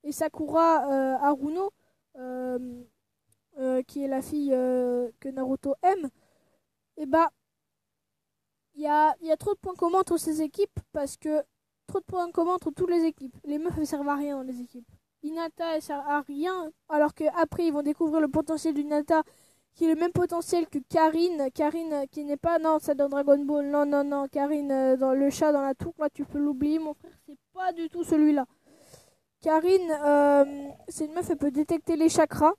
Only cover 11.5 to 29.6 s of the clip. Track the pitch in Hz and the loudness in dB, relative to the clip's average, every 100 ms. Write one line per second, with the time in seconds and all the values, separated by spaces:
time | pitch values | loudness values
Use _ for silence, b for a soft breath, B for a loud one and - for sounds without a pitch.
11.5 | _ _ _ - 392 - 370 349 349 339 | _ _ _ -8 -8 -4 -4 -4 0 0
12.5 | 359 330 285 359 349 330 - 262 - 302 | 0 -4 -4 0 2 0 -2 -16 -16 -8
13.5 | 294 339 311 302 294 285 285 294 277 262 | -4 -4 -4 -4 -4 -4 -4 -4 -6 -8
14.5 | 247 247 247 233 _ _ _ 294 320 330 | -12 -12 -16 -20 _ _ _ -10 -8 -8
15.5 | _ 330 320 - 285 285 294 285 285 339 | _ -4 -4 -4 -8 -2 -4 -4 -6 -4
16.5 | 370 320 - _ 302 294 - 311 349 320 | -4 -8 -12 _ 2 2 2 -2 0 -2
17.5 | - 339 294 285 294 330 311 302 302 311 | 0 0 0 -2 0 0 2 2 0 -2
18.5 | 320 320 285 294 294 294 320 - b b | -2 -2 -2 -2 -2 2 0 0 b b
19.5 | b b _ 330 320 349 349 359 339 339 | b b _ 0 2 0 0 -2 -2 -2
20.5 | 349 320 285 - 330 320 320 349 320 269 | -2 -2 -6 -2 2 2 4 0 0 -4
21.5 | - 302 320 330 294 277 - 285 285 330 | 0 -2 -2 -6 -6 -6 -8 -6 -4 0
22.5 | 339 320 311 311 277 285 277 285 285 285 | 0 2 0 0 0 0 0 4 4 4
23.5 | 294 285 294 285 285 285 285 277 294 285 | -2 0 0 2 0 0 -2 -4 -2 -2
24.5 | 302 285 269 262 262 262 269 277 277 311 | -2 -2 0 2 2 2 2 2 2 2
25.5 | 285 277 269 339 - 302 - 285 285 294 | 2 0 -4 -8 -4 -6 -4 -8 -2 -2
26.5 | 262 294 320 311 294 339 _ - 285 _ | 0 0 -2 -4 -10 -18 _ -20 -20 _
27.5 | 370 370 339 330 349 330 311 302 294 254 | -6 -4 -4 -8 -6 0 4 6 4 0
28.5 | b b b b b b b _ _ 311 | b b b b b b b _ _ 2
29.5 | 311 | 2